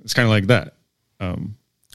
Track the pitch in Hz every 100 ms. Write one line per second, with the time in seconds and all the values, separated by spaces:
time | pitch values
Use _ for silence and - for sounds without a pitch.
0 | 107 - 117 107 95 117 - - _ _
1 | _ - 92 87 104 104 _ _ _